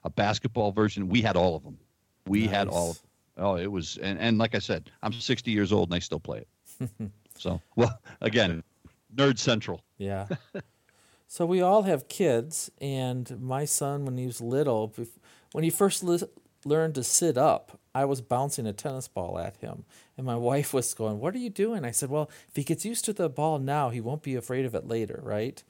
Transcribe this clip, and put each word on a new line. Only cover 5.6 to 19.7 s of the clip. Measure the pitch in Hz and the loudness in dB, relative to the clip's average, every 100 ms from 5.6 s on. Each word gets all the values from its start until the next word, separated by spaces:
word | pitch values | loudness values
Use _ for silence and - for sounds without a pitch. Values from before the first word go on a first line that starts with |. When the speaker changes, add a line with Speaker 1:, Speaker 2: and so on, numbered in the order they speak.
| 95 | 4
Speaker 1:
old | 104 85 | 4 2
and | |
I | 87 | 0
still | - 80 | -2 -6
play | - 55 - _ - - | -6 -10 -12 _ -20 -10
it. | 127 | -10
Speaker 2:
<laughs> | - 101 - _ - | -8 -12 -14 _ -10
Speaker 1:
So, | 87 87 _ | -6 -6 _
well, | - 117 - - - | 2 2 2 -16 -4
again, | 113 113 95 80 - _ - _ _ | 0 2 2 0 -8 _ -20 _ _
nerd | 117 139 117 | 2 4 4
central. | 139 110 - 87 _ - | 2 0 0 -8 _ -8
Speaker 2:
Yeah. | 98 98 101 160 - | -6 -4 -6 -8 -8
<laughs> | 190 - _ _ _ _ _ _ | -14 -14 _ _ _ _ _ _
So | - 170 | -4 2
we | 185 | 4
all | 180 214 | 6 6
have | 196 147 - | 6 0 -2
kids, | - 170 117 147 - - - | 0 4 4 2 -6 -8 -8
and | 139 135 127 127 120 127 | -4 -2 -2 -2 -6 -8
my | 127 131 | -4 -4
son, | 147 - 139 143 | -2 -2 -2 -4
when | 139 127 | -4 -4
he | 127 | -6
was | 117 | -6
little, | 117 135 143 110 110 | -2 0 2 2 0
bef-, | - 120 - _ - _ | -6 -12 -12 _ -20 _
when | 156 | 0
he | 165 | 0
first | 165 196 - | 4 2 2
li-, | 180 175 - - _ _ | 0 0 0 -10 _ _
learned | 143 156 160 143 | 0 2 2 0
to | |
sit | 120 - 170 123 | 0 2 4 6
up, | 147 - - - _ | 6 4 -2 -20 _
I | 131 | -2
was | 139 131 | 0 0
bouncing | 117 123 139 143 110 | 0 0 0 -2 -4
a | |
tennis | 101 147 131 - | -4 -6 -8 -8
ball | - 90 87 | -6 -6 -6
at | 90 - | -6 -8
him, | - | -12